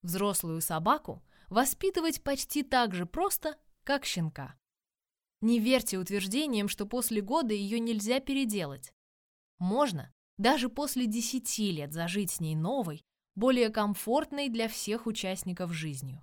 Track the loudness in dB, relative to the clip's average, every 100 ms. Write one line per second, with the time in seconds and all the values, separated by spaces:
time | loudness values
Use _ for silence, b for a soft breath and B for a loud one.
0 | -4 0 2 0 -2 -4 -2 0 4 2
1 | 0 -14 b b b 2 2 2 0 2
2 | 0 0 -2 -4 -2 -4 2 2 2 0
3 | -4 -2 0 0 -4 -8 _ _ -2 -2
4 | 0 -2 -4 -4 -14 -16 _ _ _ _
5 | _ _ _ _ 2 4 4 4 2 -4
6 | -2 -2 0 0 2 0 0 -2 -2 -2
7 | 0 -2 0 0 2 0 0 -2 0 -2
8 | 0 -2 0 -2 0 -2 -4 -8 -16 _
9 | _ _ _ _ _ _ 0 4 2 0
10 | -8 _ _ 2 4 4 2 -2 -2 0
11 | 0 0 -2 -4 -4 0 0 0 -4 -4
12 | -2 -2 -2 -2 -2 0 0 0 -2 -6
13 | _ _ _ 2 4 6 4 2 0 0
14 | 0 0 0 -2 -2 0 -2 -4 -4 -4
15 | -4 -4 -4 -4 -6 -4 -4 -4 -4 -6
16 | -8 -12